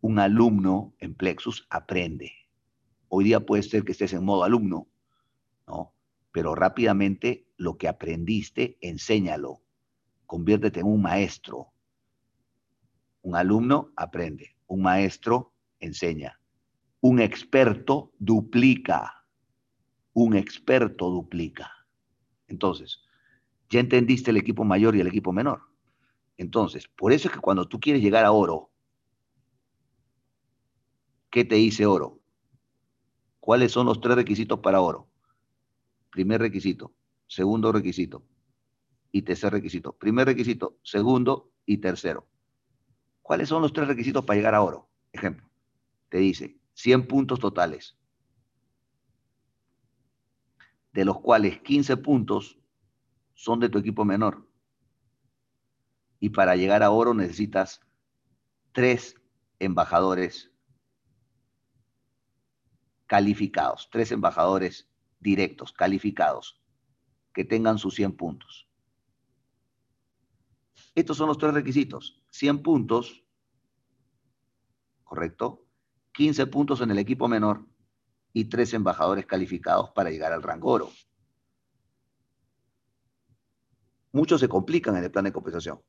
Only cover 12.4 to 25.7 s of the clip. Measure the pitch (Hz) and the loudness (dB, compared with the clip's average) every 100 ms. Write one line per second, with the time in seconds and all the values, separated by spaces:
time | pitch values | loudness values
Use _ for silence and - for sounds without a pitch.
12.4 | _ _ _ _ _ _ _ _ 92 87 | _ _ _ _ _ _ _ _ -6 -2
13.4 | 90 107 120 143 - - 85 - 82 73 | 2 2 4 0 0 -10 -8 -6 -8 -10
14.4 | - _ _ 95 92 92 98 - - 123 | -18 _ _ -2 2 2 2 -2 -2 -2
15.4 | 127 _ _ _ 85 - 87 78 69 - | -2 _ _ _ -14 -6 -6 -6 -10 -16
16.4 | _ _ _ _ _ _ 127 127 110 - | _ _ _ _ _ _ 4 4 2 -2
17.4 | - 135 123 104 - 139 - _ 98 110 | 0 4 4 2 -2 -2 -2 _ 0 0
18.4 | 107 120 131 127 - 82 52 - _ _ | 2 2 4 2 0 -2 -2 -16 _ _
19.4 | _ _ _ _ _ _ _ - 117 104 | _ _ _ _ _ _ _ 2 4 2
20.4 | 98 - - 131 113 - 90 90 82 85 | 0 -10 0 2 2 -2 -4 -4 -6 -8
21.4 | 80 - - - _ _ _ _ _ _ | -8 -10 -20 -20 _ _ _ _ _ _
22.4 | _ 87 98 80 80 - _ _ _ _ | _ -6 -4 -4 -12 -20 _ _ _ _
23.4 | _ _ _ 120 123 127 123 127 127 110 | _ _ _ 0 2 2 4 2 2 0
24.4 | 110 110 110 95 110 107 90 98 92 92 | 0 -2 0 4 4 4 0 -2 -2 -2
25.4 | 135 117 _ | -2 -6 _